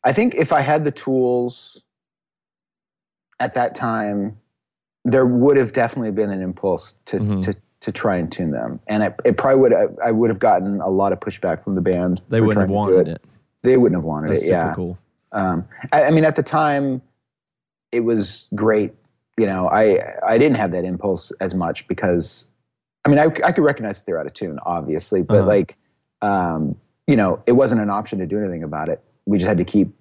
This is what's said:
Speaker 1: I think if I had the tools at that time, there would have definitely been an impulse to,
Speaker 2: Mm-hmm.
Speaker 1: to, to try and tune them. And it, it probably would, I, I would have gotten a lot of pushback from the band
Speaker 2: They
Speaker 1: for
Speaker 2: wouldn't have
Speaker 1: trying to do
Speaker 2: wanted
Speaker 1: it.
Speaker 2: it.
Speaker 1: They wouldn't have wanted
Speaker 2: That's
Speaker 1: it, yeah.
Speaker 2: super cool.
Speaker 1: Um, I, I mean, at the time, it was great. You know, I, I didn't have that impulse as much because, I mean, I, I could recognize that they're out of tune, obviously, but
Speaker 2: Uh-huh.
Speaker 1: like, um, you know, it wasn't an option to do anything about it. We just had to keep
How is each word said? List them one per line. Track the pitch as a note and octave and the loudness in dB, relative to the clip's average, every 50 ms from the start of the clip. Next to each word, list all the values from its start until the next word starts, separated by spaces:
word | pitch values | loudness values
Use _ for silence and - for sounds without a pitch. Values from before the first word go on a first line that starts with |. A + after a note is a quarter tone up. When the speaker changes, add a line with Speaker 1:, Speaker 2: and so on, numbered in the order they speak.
| - | 0
Speaker 1:
I | C3 | 0
think | B2 - A3+ B3 - | 0 2 0 0 0
if | - D#3+ - | 0 0 2
I | E3+ D3 | 2 0
had | C#3 C3+ D3+ D#3 D#3 | 2 2 0 0 0
the | D3 | -2
tools | C3+ - - C3+ C3 C3 B2+ B2 B2 B2 B2 B2 A#2+ - - - - - _ _ _ _ _ _ _ _ _ _ _ _ _ _ _ _ _ _ _ _ _ _ _ _ _ _ _ _ _ _ _ _ | -6 -6 -4 -2 0 2 2 2 2 0 -2 -4 -8 -12 -20 -20 -20 -20 _ _ _ _ _ _ _ _ _ _ _ _ _ _ _ _ _ _ _ _ _ _ _ _ _ _ _ _ _ _ _ _
at | B2+ A#2 - | -4 -2 0
that | B2+ B2 - - | 0 -2 -2 -2
time, | - B2 A#2 A2+ A2 G#2+ G#2 G2+ G2+ G2 A2 G#2+ - _ _ _ _ _ _ _ _ _ _ _ _ _ | -4 -4 -4 -2 -2 -2 -2 -2 -4 -4 -6 -8 -12 _ _ _ _ _ _ _ _ _ _ _ _ _
there | A#2+ A#2 C3 C3 | 0 2 4 4
would | B2 B2 B2 B2 C#3+ C#3+ | 4 4 4 4 4 4
have | C#3 B2+ G#2+ - | 4 2 0 0
definitely | C3 A#2 A#2 - C3+ A#2 G#2+ | -2 -2 -2 -2 -6 -6 -4
been | G2 G#2+ G#2+ G2+ | -2 -2 -2 -2
an | G2 F#2+ | -2 -4
impulse | F#2 F#2 F2 - - G2 F2+ E2 - - - _ _ | -6 -6 -6 -4 -2 -2 -2 -2 -6 -14 -20 _ _
to, | - - | -8 -4
Speaker 2:
Mm-hmm. | F#2+ A2 G#2 G#2 F#2+ | -2 -2 -2 -2 -2
Speaker 1:
to, | F#2 G2 G2 - _ _ _ _ | -2 -4 -4 -6 _ _ _ _
to | - - | -10 -10
try | G2 - - A2 F#2+ | -8 -4 -2 -2 -2
and | F2+ E2+ D2+ | -2 -4 -6
tune | - - F2+ D#2+ | -6 -6 -4 -4
them. | C#2+ A#1 A1+ A#1 - - _ | -4 -4 -6 -8 -10 -12 _
And | - G#2 G#2+ G#2+ | -4 -2 -2 -2
it, | F#2 - - - | -2 -4 0 0
it | B2 G#2+ | 0 0
probably | - - C#3 C3+ C3+ | 2 2 2 4 4
would, | C3 A#2+ A#2 | 6 4 4
I, | F2 G#2+ - - - - | 4 2 -2 -2 -4 -2
I | A#2+ | -2
would | A2 A2 A#2+ A2 | 0 2 2 0
have | A2 G2 | 0 0
gotten | - A2 G2 F2+ F#2 G2 G2+ G2 | 2 2 2 2 0 -2 -4 -4
a | D#2 F#2+ | -2 -2
lot | F#2+ F#2+ G2 G2+ | 0 0 0 0
of | F#2 F2+ | -2 -4
pushback | - G#2+ - - - F#2 D#2+ - - | -6 -10 -8 -6 -4 -4 -4 -4 -6
from | G2+ F#2+ | -4 -4
the | F#2 | -2
band | F2 F#2 F2+ F2 F2+ F2+ F2+ F#2 - - | 0 0 0 0 0 -2 -2 -4 -6 -4
Speaker 2:
They | A2 A2+ | 0 2
Speaker 1:
for | A2+ | 2
Speaker 2:
wouldn't | G#2+ G#2+ G#2 | 2 2 2
have | G2 F#2 | 0 0
Speaker 1:
trying | G2 G#2 G#2 | 0 -2 2
to | G2 | 4
do | F#2 | 4
Speaker 2:
wanted | F#2 F2 D#2+ | 4 4 2
Speaker 1:
it. | E2 | -4
Speaker 2:
it. | - _ _ _ _ _ _ _ _ - | -12 _ _ _ _ _ _ _ _ 2
Speaker 1:
They | B2 C3 | 4 4
wouldn't | C3 B2 A2 F2 | 6 4 4 2
have | F2 D#2 | 0 -4
wanted | D#2+ D#2 D2+ D#2 D#2 | -4 -6 -4 -4 -2
Speaker 2:
That's | D#2 D2 - | -2 -2 0
Speaker 1:
it, | E2+ | 0
yeah. | F2+ F2 D#2+ D#2+ | 0 0 0 -2
Speaker 2:
super | D#2+ | -4
cool. | F#2 F2+ F2 F2+ - _ _ _ _ _ _ | -6 -8 -8 -10 -14 _ _ _ _ _ _
Speaker 1:
Um, | - G#2 G2 F#2 F2 E2+ F#2 - - - - B2+ | -6 -4 -2 -2 -2 -4 -6 -8 -16 -16 -6 0
I, | - D3+ C#3 | 2 2 4
I | C#3+ | 4
mean, | D#3+ D#3+ D#3 | 4 4 4
at | D#3 D3+ | 2 2
the | - C3+ | 0 -4
time, | - - D#3 D#3 D3 C#3+ C#3 C#3 C#3 C3 B2+ _ _ _ _ _ _ _ _ _ _ _ _ _ _ _ _ _ _ | -2 0 0 0 2 0 0 -2 -2 -4 -6 _ _ _ _ _ _ _ _ _ _ _ _ _ _ _ _ _ _
it | - A#2+ | -4 -2
was | A#2 A#2 A#2 G#2+ G2+ F#2+ - - - _ - | 0 2 0 0 -2 -4 -8 -14 -12 _ -6
great. | G#2 G#2+ A2 A2 G#2+ G#2 - - _ _ _ _ _ _ _ _ | 0 2 2 2 2 0 -2 -6 _ _ _ _ _ _ _ _
You | - A2+ | 0 0
know, | G2 F#2+ F#2 F#2 | 0 0 -2 -2
I, | F2 - G#2+ A2 G#2+ F#2+ E2 - - - - - | 0 2 4 4 4 4 2 0 -4 -8 -4 -2
I | G2+ A2+ | 0 4
didn't | A#2 C#3 D3+ C3 | 4 4 4 4
have | G#2+ G#2+ F#2 | 2 0 -2
that | E2+ F2+ F2 | -2 -4 -4
impulse | F#2 F2+ F2 - G2+ F#2 F2 - - - - | -4 -6 -4 -2 -2 -4 -4 -6 -14 -10 -8
as | G2 F#2 F#2 | -6 -4 -4
much | F#2 F2 E2 - - - | -4 -4 -4 -6 -8 -8
because, | _ - - - F#2 F2 F2 D#2+ - - - - _ _ _ _ _ _ _ _ _ _ _ _ | _ -6 -2 0 0 0 0 -2 -4 -10 -14 -16 _ _ _ _ _ _ _ _ _ _ _ _
I | C#3+ | 4
mean, | C#3+ D3 | 4 6
I, | D3+ D#3+ D#3 - - | 4 4 2 2 0
I | E3+ | 2
could | F3+ - D#3 | 2 4 2
recognize | D3 C#3 - A2+ G#2 G2 - | 2 2 0 -6 -8 -8 -8
that | _ | _
they're | - F2 E2 | -6 -6 -6
out | C#2+ | -6
of | C#2+ _ | -8 _
tune, | - G#2 F2 D2+ C#2 - | -8 -8 -8 -8 -8 -6
obviously, | - F2 E2 C#2+ C2+ D2+ D#2+ - - G#2+ F#2+ | -4 -4 -4 -4 -4 -6 -6 -4 -2 0 0
but | E2+ - G#2+ G2+ | 2 4 4 4
Speaker 2:
Uh-huh. | F#2+ | 4
Speaker 1:
like, | G2 G#2+ G2+ F2 - - _ _ _ _ _ _ _ _ _ | 4 4 2 2 0 -8 _ _ _ _ _ _ _ _ _
um, | G#2+ G2+ G2+ F#2+ F2+ E2+ E2 D#2+ D#2 C#2+ - - _ _ _ _ _ | -2 -2 0 0 -2 -2 -4 -4 -4 -6 -6 -8 _ _ _ _ _
you | - C#3+ | 2 2
know, | A2+ G2+ F#2 F2 - - | 2 2 0 -2 -2 2
it | - | 2
wasn't | B2 B2+ C3+ A2+ A#2+ A2+ | 4 4 4 4 2 0
an | G#2 G#2 | 0 0
option | G2 G#2 G#2 - - G2 | -2 -4 -6 -6 -6 -6
to | F#2 | -6
do | D#2 F#2+ G#2 | -4 -4 -4
anything | G#2 F#2+ F2 D#2+ D#2+ | -4 -4 -6 -6 -8
about | D2+ D2+ D2+ D#2 D#2+ | -8 -6 -6 -4 -4
it. | D#2+ - _ _ _ _ _ | -6 -8 _ _ _ _ _
We | - G#2 | 0 0
just | F#2+ F2 | 0 2
had | G2 G#2+ | 0 0
to | E2+ F2+ | 0 -2
keep | - - G#2 F#2 - - _ | 0 2 2 2 0 -2 _